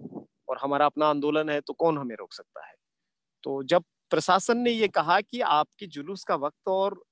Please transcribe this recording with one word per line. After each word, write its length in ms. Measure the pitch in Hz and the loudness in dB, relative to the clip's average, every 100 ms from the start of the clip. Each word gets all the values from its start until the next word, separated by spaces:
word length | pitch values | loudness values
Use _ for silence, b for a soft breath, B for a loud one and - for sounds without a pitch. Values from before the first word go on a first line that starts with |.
| - - - _ - | -12 -16 -18 _ -10
और 100 | 131 | -6
हमारा 240 | 139 139 147 | -2 2 2
अपना 200 | 143 151 | 4 2
आंदोलन 440 | 147 143 151 156 | 2 2 0 0
है, 100 | 147 | -2
तो 120 | 143 | -4
कौन 260 | 143 165 156 | -2 0 0
हमें 180 | 131 107 | -4 -10
रोक 160 | 95 | -14
सकता 340 | - 95 - 76 | -16 -18 -18 -20
है। 80 | _ _ _ _ _ _ _ | _ _ _ _ _ _ _
तो 180 | - 139 | -6 -6
जब 220 | 135 170 175 _ - | 2 2 0 _ -4
प्रशासन 480 | 160 160 185 - 240 | -2 4 2 4 0
ने 120 | 240 | 2
ये 180 | 233 214 | 2 0
कहा 320 | 190 156 180 | 2 2 2
कि 200 | 214 240 | 0 -4
आपके 460 | 226 151 151 - 202 | 2 2 2 -4 -14
जुलूस 380 | 143 143 190 | -12 -10 -10
का 100 | - 175 | -4 -2
वक्त 320 | 143 - - | -2 -6 -4
और 340 | 190 196 202 - | 0 0 -2 -14